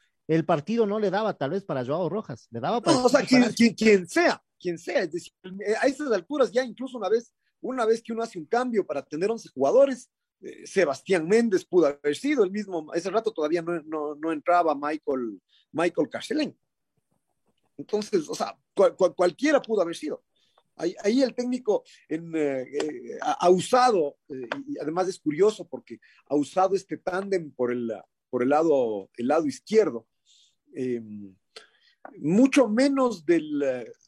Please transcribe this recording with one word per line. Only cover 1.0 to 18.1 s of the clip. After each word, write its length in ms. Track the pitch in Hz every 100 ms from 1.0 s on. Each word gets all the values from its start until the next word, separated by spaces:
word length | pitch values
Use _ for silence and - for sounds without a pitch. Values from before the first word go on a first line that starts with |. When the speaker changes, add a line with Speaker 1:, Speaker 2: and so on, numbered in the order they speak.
Speaker 1:
le 120 | 208
daba 260 | 185 214 165
tal 120 | 139
vez 160 | 190 -
para 200 | 143 120
Joao 220 | 151 175
Rojas, 400 | 190 208 123 _
le 100 | 117
daba 180 | 135 233
para 160 | 240 285
Speaker 2:
No, 80 |
o 60 | 247
sea, 100 | 262
Speaker 1:
para 80 | 220
Speaker 2:
quien, 140 | 254
Speaker 1:
Palacios. 160 | 240 -
Speaker 2:
quien, 180 | 233 170
quien 320 | 220 202 175
sea, 340 | - 339 - _ _
quien 200 | 180 170
sea, 260 | - 339
es 80 | 185
decir, 220 | 170 - _
eh, 320 | 185 190 202 214
a 60 | 247
esas 220 | 277 294
alturas 360 | 208 175 294 233
ya 140 | 208
incluso 340 | 254 - 254 247
una 120 | 190
vez, 240 | 226 233 _ _ _
una 260 | 185 262 220
vez 160 | 226
que 120 | -
uno 100 | 226
hace 160 | 226 185
un 60 | 151
cambio 400 | 233 254 226 -
para 180 | 139
tener 260 | - 151 196
once 200 | 226 -
jugadores, 600 | - 135 220 277 254 - _ _ _
eh, 240 | - - -
Sebastián 640 | - 165 135 - 185 160
Méndez 380 | 220 233 185 -
pudo 220 | 180 151
haber 280 | 143 147 147
sido 300 | 277 294 190
el 60 |
mismo, 420 | 202 196 175 151
ese 160 | 170 175
rato 240 | 190 220
todavía 280 | - 151 170
no, 200 | 165 175
no, 340 | 156 156 147 147
no 160 | 160
entraba 420 | 156 160 175 165
Michael, 680 | 139 147 156 - 131 120 98 _ _ _
Michael 360 | 147 170 170 147
Carcelén. 480 | 110 - 302 262 - _ _ _ _ _ _ _ _ _ _ _ -
Entonces, 520 | 143 214 208